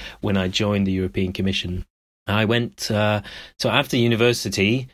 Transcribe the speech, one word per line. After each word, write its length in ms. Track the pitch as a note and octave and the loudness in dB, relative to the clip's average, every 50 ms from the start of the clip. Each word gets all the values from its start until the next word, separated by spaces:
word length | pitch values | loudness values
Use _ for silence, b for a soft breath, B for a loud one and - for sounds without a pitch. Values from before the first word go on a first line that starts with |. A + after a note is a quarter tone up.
| B B B B | B B B B
when 160 | - G#2 G2 F#2+ | -4 0 0 0
I 120 | F#2 F#2 | 0 0
joined 360 | F#2+ - G#2+ G#2 G#2 G2+ G2 | 0 0 0 0 2 2 2
the 60 | F#2+ | 0
European 420 | F#2+ F#2 F#2 F#2 - G2 F#2+ F#2 F#2+ | 0 0 -2 -2 -2 -2 -2 -2 -2
Commission. 500 | - F#2+ F#2+ F#2+ - - F2+ F2+ F#2 - - _ _ _ _ _ _ _ - | -2 -2 -2 -2 -2 -4 -4 -6 -6 -8 -10 _ _ _ _ _ _ _ -2
I 180 | G2+ G#2+ A2 | 0 0 2
went, 440 | G#2 A#2 A#2+ A#2 A#2 - - - - | 2 2 0 0 -2 -6 -10 -6 -2
uh, 320 | A2 G#2 G#2+ G#2 G#2+ G#2 G2+ B B B B B B - | 0 2 2 2 0 0 -2 B B B B B B -4
so 100 | - A#2+ | -2 2
after 280 | G#2+ C3 C#3+ - - B2+ | 2 2 0 2 2 2
university, 920 | A#2 A#2+ A#2 G#2+ A#2 B2 A#2+ - - G#2 F#2+ - G2 G#2+ A#2 C3 B2+ B | 2 4 4 4 4 2 2 2 -2 -4 0 2 2 2 2 0 -2 B